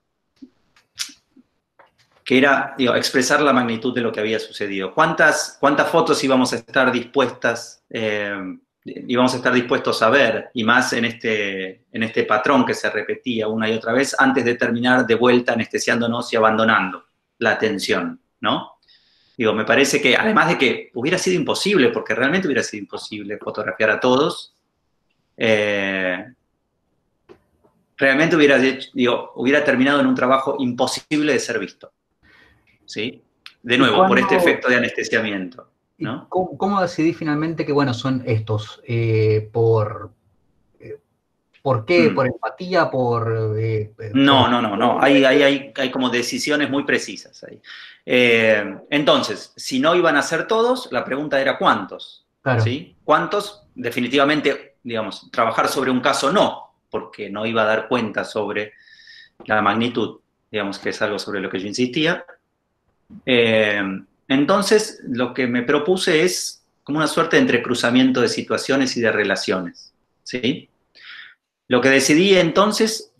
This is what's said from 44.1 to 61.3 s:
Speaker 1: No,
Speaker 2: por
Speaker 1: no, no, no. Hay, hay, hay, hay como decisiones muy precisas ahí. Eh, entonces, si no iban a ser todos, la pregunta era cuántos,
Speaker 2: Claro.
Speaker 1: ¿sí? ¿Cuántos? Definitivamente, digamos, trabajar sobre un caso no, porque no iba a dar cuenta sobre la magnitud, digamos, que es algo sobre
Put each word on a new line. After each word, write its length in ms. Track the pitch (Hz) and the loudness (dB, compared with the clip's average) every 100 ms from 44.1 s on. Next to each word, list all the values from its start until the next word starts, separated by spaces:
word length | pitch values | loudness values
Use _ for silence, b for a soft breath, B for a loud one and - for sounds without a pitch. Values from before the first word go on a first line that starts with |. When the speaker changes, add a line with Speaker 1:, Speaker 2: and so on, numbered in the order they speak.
Speaker 1:
No, 300 | 131 139 135 | 2 6 6
Speaker 2:
por 80 | 117 | 4
Speaker 1:
no, 100 | 120 | 2
no, 160 | 110 101 | 0 0
no. 240 | 120 - | 0 2
Hay, 220 | 135 143 | 4 6
hay, 180 | 131 143 | 6 4
hay, 300 | 139 139 - | 4 2 -4
hay 160 | - 131 | -6 -4
como 200 | 135 127 | -2 -2
decisiones 580 | 120 120 123 147 147 127 | -2 -4 -4 -2 -2 -2
muy 160 | 139 | -2
precisas 580 | - 120 - 92 - - | -2 -2 -4 -14 -18 -20
ahí. 140 | - - B B B B | -20 -20 B B B B
Eh, 760 | - 127 120 113 113 107 101 95 - | 0 2 4 4 4 2 -2 -10 -4
entonces, 640 | 147 151 139 - 98 - - | 0 2 2 0 -8 -14 -16
si 240 | - 131 | -6 -2
no 140 | 151 | 2
iban 220 | 180 165 143 | 2 2 0
a 40 | |
ser 240 | 135 160 165 | 0 -4 -2
todos, 420 | 220 240 254 - | 0 0 -2 -4
la 120 | 120 | -6
pregunta 360 | 113 135 151 139 | -4 -6 -2 -2
era 160 | 135 127 | 0 0
cuántos, 720 | 180 110 92 92 - - _ _ | 0 0 -4 -14 -18 -20 _ _
Speaker 2:
Claro. 180 | 139 117 | -2 0
Speaker 1:
¿sí? 320 | 110 143 - _ | 0 -2 -10 _
¿Cuántos? 580 | - 156 170 208 - - _ | 0 0 0 -4 -6 -12 _
Definitivamente, 1040 | - 120 131 123 143 143 151 147 139 - _ | -10 -6 -4 0 2 2 2 0 -2 -8 _
digamos, 480 | 120 113 101 - - | -10 -8 -8 -10 -6
trabajar 380 | - 117 - 139 | -2 0 2 0
sobre 220 | 143 131 | 0 0
un 100 | 127 | 0
caso 280 | 143 - 135 | 0 0 2
no, 440 | 202 113 - - _ _ | 2 2 -2 -14 _ _
porque 400 | 110 - - 98 | -10 -10 -12 -10
no 160 | 104 113 | -6 -2
iba 160 | 113 | 0
a 40 | 107 | 2
dar 220 | 110 - | 0 0
cuenta 360 | 123 110 101 | -2 -2 -6
sobre 500 | 92 110 101 104 107 B B B B B B - - | -6 -4 -4 -4 -8 B B B B B B -14 -2
la 160 | 107 | 0
magnitud, 580 | 104 110 120 120 95 - _ _ _ | 2 0 -2 -2 -6 -8 _ _ _
digamos, 280 | 107 98 98 | -6 -6 -6
que 120 | 101 | -8
es 100 | - | -4
algo 180 | 107 98 | -4 -4
sobre 220 | - | -6